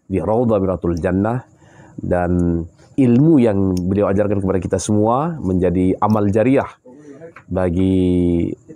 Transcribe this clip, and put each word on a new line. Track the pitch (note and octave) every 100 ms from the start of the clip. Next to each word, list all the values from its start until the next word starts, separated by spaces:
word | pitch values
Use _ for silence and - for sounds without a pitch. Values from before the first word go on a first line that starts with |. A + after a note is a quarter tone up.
di | - F#2+
Raudhah | E2+ A2+ A#2+ G#2
Miratul | F#2+ F2 F2 E2+
Jannah, | F2+ F#2 G#2+ B2 - _ - - - -
dan | F#2 F2+ F2 F2+ F2 E2+ E2 _ - -
ilmu | B2+ A#2+ D#3 D3+
yang | A#2 G2 F#2+ F2+
beliau | F2+ G2 F#2+
ajarkan | G2 G2+ G2+
kepada | F#2+ F#2
kita | - G2
semua | - G#2 A2 B2 E3 D#3
menjadi | F2+ F#2 F2+ F2+ F#2 -
amal | G#2 G#2+ G#2
jariah | G#2+ A#2 C3+ - - - - - - - - -
bagi | F#2 F#2 F2 F#2+ F#2 F2+ F2+ F2 E2+ F#2 - -